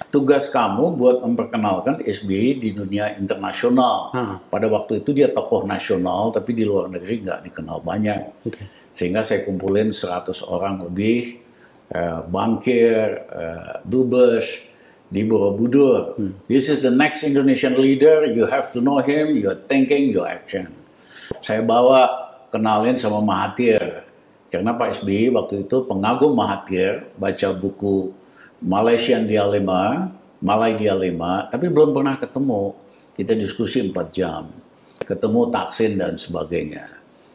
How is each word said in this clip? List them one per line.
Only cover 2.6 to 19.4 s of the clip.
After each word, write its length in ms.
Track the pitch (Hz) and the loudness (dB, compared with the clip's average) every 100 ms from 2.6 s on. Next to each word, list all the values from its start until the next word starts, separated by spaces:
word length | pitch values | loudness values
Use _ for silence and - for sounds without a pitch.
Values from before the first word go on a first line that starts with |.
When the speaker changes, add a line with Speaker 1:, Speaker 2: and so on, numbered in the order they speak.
Speaker 1:
di 80 | 113 | -4
dunia 400 | 101 95 101 104 | -6 -6 -4 -4
internasional. 1000 | 101 98 98 95 - 120 127 127 - - | -4 -4 -4 -6 -2 2 4 4 0 -4
Speaker 2:
Hmm. 240 | 127 113 92 - | -6 -6 -8 -6
Speaker 1:
Pada 240 | 101 110 | -2 0
waktu 320 | 107 - 104 | 0 -2 -4
itu 80 | - | 0
dia 180 | 139 139 | 2 2
tokoh 380 | - - 104 98 | 2 0 -2 0
nasional, 640 | 95 - 95 90 90 113 | -4 -2 -2 0 0 0
tapi 240 | 107 - | -2 -2
di 80 | 117 | -2
luar 240 | 107 98 90 | 0 0 -2
negeri 320 | 90 92 113 | -6 -6 -6
nggak 200 | 95 82 | -6 -8
dikenal 400 | 90 - 80 82 | -10 -14 -10 -8
banyak. 400 | 82 101 107 101 - - 113 | -6 -2 -2 -4 -8 -12 -12
Speaker 2:
Oke. 160 | - 98 - - | -12 -14 -20 -20
Speaker 1:
Sehingga 260 | - 90 104 | -6 -2 -2
saya 220 | 107 101 | 0 -2
kumpulin 480 | - 95 95 101 110 | -2 -4 0 0 0
seratus 500 | 104 92 90 - 90 | -2 -4 -6 -6 -8
orang 460 | - 90 98 95 87 | -6 -4 -4 -6 -6
lebih, 560 | 90 110 120 117 - - - - _ _ | -2 0 0 -2 -12 -20 -20 -20 _ _
eh, 300 | 85 85 82 | -6 -4 -6
bankir, 800 | 82 92 113 110 127 120 117 110 107 - - | -6 -2 -2 0 0 4 4 4 0 -4 -10
eh, 480 | - 82 82 82 - | -10 -8 -10 -12 -12
dubes, 640 | 90 127 123 123 123 113 - - - - - _ _ | -2 0 2 6 6 4 0 -8 -16 -20 -20 _ _
di 160 | 95 110 | -2 2
Borobudur. 880 | 107 101 101 120 139 139 113 - - | 2 2 2 2 6 6 4 0 -6
Speaker 2:
Hmm. 220 | 98 - - | -6 -6 0
Speaker 1:
"This 240 | 131 135 | 2 2
is 100 | 143 | 2
the 80 | 131 | 2
next 320 | 127 151 - | 4 2 0
Indonesian 560 | 151 139 135 127 135 127 | 0 2 4 2 2 4
leader, 460 | 135 131 151 156 | 4 6 6 6
you 220 | 151 113 107 | 4 2 2
have 240 | 135 - | 0 -2
to 80 | 123 | 0
know 240 | 131 143 | 2 2
him, 320 | 127 151 156 | 2 0 2
your 240 | 135 | 0